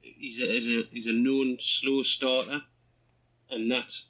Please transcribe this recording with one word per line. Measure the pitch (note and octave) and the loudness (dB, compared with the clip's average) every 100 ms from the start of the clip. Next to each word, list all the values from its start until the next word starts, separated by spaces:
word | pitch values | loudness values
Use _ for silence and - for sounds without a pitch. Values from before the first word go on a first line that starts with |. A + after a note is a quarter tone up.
he's | - - C3+ A#2 | -20 -14 -12 -4
a, | B2 | -2
he's | A2+ A#2 | 0 0
a, | A#2 A2+ | 0 -2
he's | A#2+ A2+ | -6 -2
a | |
known | A2+ B2+ C3+ C3 B2 | 2 4 4 2 0
slow | - - C3 C3+ | 0 0 2 2
starter, | B2+ - C3 B2+ B2+ C#3+ - _ _ _ _ _ _ _ _ | 2 0 2 0 0 -6 -10 _ _ _ _ _ _ _ _
and | B2 A2+ | -4 0
that | B2 A#2 - | 0 -2 -10